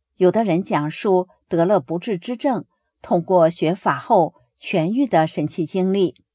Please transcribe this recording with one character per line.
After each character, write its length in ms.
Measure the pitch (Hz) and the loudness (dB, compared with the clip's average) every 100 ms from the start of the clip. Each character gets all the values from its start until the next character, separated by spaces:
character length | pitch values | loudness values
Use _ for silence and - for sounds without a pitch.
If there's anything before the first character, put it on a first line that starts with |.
| _ - | _ 0
有 140 | 180 | 2
的 140 | 214 | 2
人 180 | 214 175 | 0 0
讲 280 | - 165 151 | 0 -2 -2
述 380 | - 214 185 180 _ - | -4 0 0 0 _ -6
得 180 | 170 170 | 0 2
了 140 | 202 | 2
不 180 | 135 170 | 0 -6
治 180 | 233 180 | -4 -6
之 200 | 233 247 | -6 -4
症， 280 | 285 208 - _ _ _ | -2 -4 -6 _ _ _
通 180 | - 175 | -4 -2
过 300 | 170 180 160 | 2 4 4
学 240 | 170 156 | 2 -2
法 240 | 190 208 135 | -2 -2 -4
后 360 | - 208 156 _ _ _ | 2 2 2 _ _ _
痊 340 | - 185 160 | -6 -2 -2
愈 140 | 240 269 | -2 0
的 200 | 165 160 | 2 0
神 200 | - 151 | -2 -6
奇 200 | - 156 | -4 -6
经 260 | 190 185 | -2 0
历。 220 | 196 180 - _ | 0 -2 -4 _